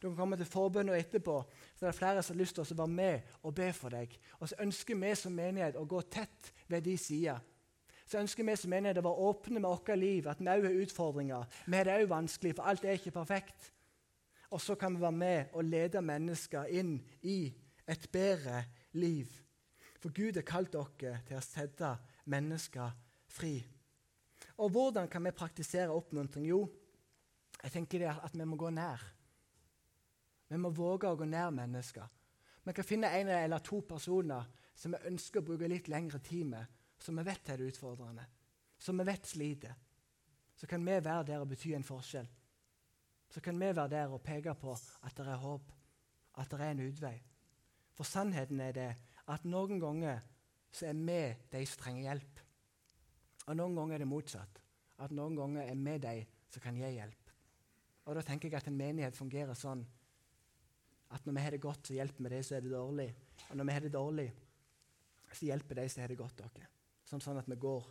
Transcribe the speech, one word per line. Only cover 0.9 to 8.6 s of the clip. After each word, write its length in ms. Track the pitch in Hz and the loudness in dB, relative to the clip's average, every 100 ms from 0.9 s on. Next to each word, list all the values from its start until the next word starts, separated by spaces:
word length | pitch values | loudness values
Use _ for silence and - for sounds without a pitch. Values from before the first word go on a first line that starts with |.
og 60 | 175 | 4
etterpå 380 | 165 208 170 143 127 - - | 4 2 2 0 -2 -10 -20
så 140 | - 180 | -2 0
er 20 | |
det 80 | 160 | 4
flere 260 | 185 196 | 4 4
som 120 | 170 | 4
har 60 | 170 | 2
lyst 160 | 180 - | 0 0
til 60 | |
å 120 | 147 165 | -2 0
være 100 | 160 | 2
med 380 | 170 190 139 - - | 4 4 4 0 -8
og 140 | 156 147 | -4 0
be 140 | 185 | 0
for 220 | - 127 | 0 -4
deg. 180 | 120 120 - - - | -4 -4 -8 -20 -10
Og 140 | 160 | -8
så 80 | - | -2
ønsker 380 | 202 185 - 208 | -2 -2 -2 0
vi 120 | 196 208 | 2 2
som 160 | 185 | 0
menighet 460 | 175 180 190 165 143 | 0 0 2 2 0
å 60 | 151 | 0
gå 140 | 180 170 | 0 0
tett 380 | 214 214 - - - - | -4 -6 -8 -20 -16 -2
ved 160 | 170 | 0
de 120 | 170 185 | 2 2
sider. 400 | - 151 165 123 - _ _ _ - - | 2 2 2 0 -6 _ _ _ -20 -20
Så 160 | - 208 | -4 0
ønsker 240 | 208 - | 0 2
vi 120 | 220 | 2
som 140 | 208 | 2